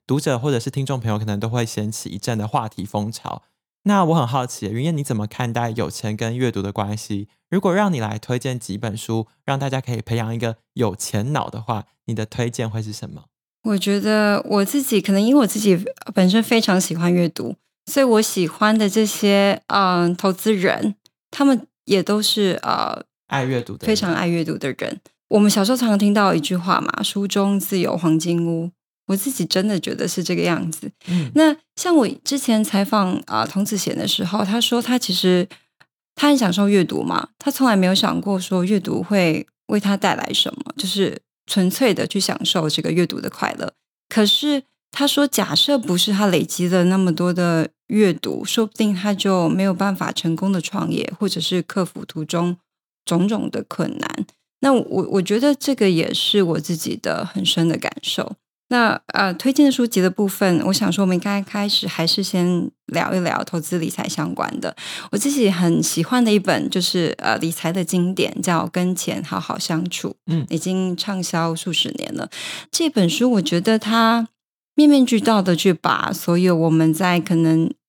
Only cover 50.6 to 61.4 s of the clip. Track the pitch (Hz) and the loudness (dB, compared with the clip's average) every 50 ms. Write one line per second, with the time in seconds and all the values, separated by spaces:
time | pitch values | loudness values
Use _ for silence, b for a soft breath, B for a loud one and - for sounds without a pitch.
50.6 | 151 - - - 160 165 - - - - 180 - 208 190 - 180 160 - 180 180 | -4 -4 -6 -4 -4 -2 -2 -4 -4 -6 -4 -4 -4 -2 -2 -4 -4 -2 -2 -2
51.6 | 170 - - 202 180 170 - - - - - 160 156 - - 170 170 175 175 - | -4 -2 -2 -4 -4 -2 -6 -12 -14 -10 -10 -10 -6 -4 -2 0 0 -2 -2 -6
52.6 | _ _ _ _ _ _ _ _ _ - 170 170 180 208 226 202 - - - - | _ _ _ _ _ _ _ _ _ -2 0 2 2 2 0 -2 -4 -4 -6 -8
53.6 | - - - - 175 - - - - - - - 202 - _ _ _ _ _ _ | -8 -8 -6 -4 -4 -4 -4 -6 -8 -6 -6 -8 -8 -8 _ _ _ _ _ _
54.6 | - 269 269 233 - - - 190 170 - - 196 175 - 202 226 262 294 285 - | 2 4 4 2 2 0 -2 -2 -2 0 0 0 0 0 0 2 2 2 2 2
55.6 | - - 269 - 220 190 175 160 - - 160 - - - - 208 190 170 160 160 | 0 -2 0 2 2 4 4 2 0 0 -2 -2 0 2 2 2 2 2 0 -2
56.6 | 151 - 170 160 - - - - - - 78 85 - 175 - 190 185 175 - 170 | -2 -4 -4 -4 -4 -6 -8 -4 -4 -4 -2 -2 -4 -6 -6 -2 -2 0 2 2
57.6 | 165 165 160 - - - - - - - - - - - 208 - _ _ _ _ | 2 2 0 -2 -6 -10 -12 -10 -8 -6 -6 -4 -6 -6 -10 -14 _ _ _ _
58.6 | _ - 247 247 233 214 - - - - - - 196 190 175 202 - 254 262 - | _ -2 0 2 2 2 0 -2 -6 -4 -2 -2 -2 -2 -2 0 0 2 4 6
59.6 | 294 277 262 - 240 233 - 190 180 185 185 - 208 196 - - 202 185 175 156 | 6 6 6 2 0 0 2 2 2 2 2 0 -2 -2 0 2 2 2 4 2
60.6 | - 185 190 - 214 190 170 208 196 185 185 175 175 202 202 202 | 2 0 0 0 0 0 2 2 2 2 2 0 0 -2 -2 -4